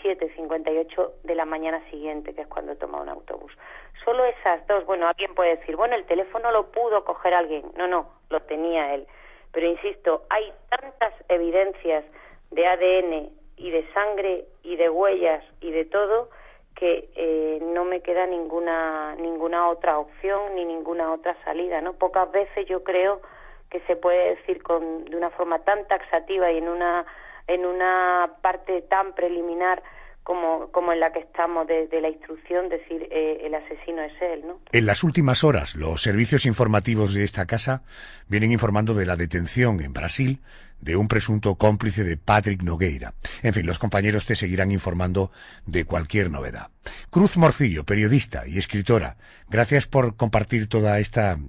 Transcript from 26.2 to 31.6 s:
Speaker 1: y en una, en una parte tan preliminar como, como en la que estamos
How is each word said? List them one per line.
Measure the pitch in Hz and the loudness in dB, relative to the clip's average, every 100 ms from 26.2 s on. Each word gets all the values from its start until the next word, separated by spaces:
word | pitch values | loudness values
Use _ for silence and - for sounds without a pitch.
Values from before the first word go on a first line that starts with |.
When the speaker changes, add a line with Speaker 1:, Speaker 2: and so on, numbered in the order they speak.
| 220 190 180 | 0 2 2
Speaker 1:
y | 165 | 2
en | 165 | -2
una, | 175 175 175 165 - - - - | -2 0 0 -4 -12 -20 -12 -2
en | 180 180 | -2 0
una | 180 185 185 180 180 170 - | 0 2 2 2 2 0 0
parte | 185 180 - 180 | -2 -2 -4 -4
tan | 170 190 190 | 0 0 0
preliminar | 185 175 175 170 170 180 180 - - - - | -2 -2 -2 -4 0 0 0 -4 -20 -20 -12
como, | - 180 165 160 - | -6 -2 0 -2 -2
como | 180 175 | 0 0
en | 165 | 2
la | 165 | 0
que | 165 | 0
estamos | - - 170 170 | -6 -2 -2 0